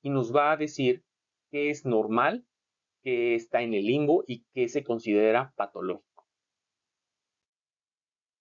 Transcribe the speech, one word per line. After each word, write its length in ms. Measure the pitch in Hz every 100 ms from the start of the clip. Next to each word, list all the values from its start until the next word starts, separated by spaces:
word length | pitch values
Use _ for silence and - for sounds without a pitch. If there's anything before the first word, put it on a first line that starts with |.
y 80 | 139
nos 260 | 139 113 139
va 160 | 147
a 60 | 156
decir 460 | 151 - 127 127 _ _ _ _ _
qué 180 | 147 147
es 160 | 147 131
normal, 600 | 110 107 113 139 240 - _ _ _ _ _
qué 340 | 131 120 120 117
está 260 | 113 117
en 120 | 120
el 120 | 107 101
limbo 380 | 139 147 175 -
y 160 | 117 _
qué 140 | 131 120
se 160 | 143
considera 720 | 139 113 110 104 110 117 135 -
patológico. 720 | 101 95 92 87 _ _ _ _ _ _ _ _ _ _ _ _ _ _ _ _ _ _ _ _ _ _ _ _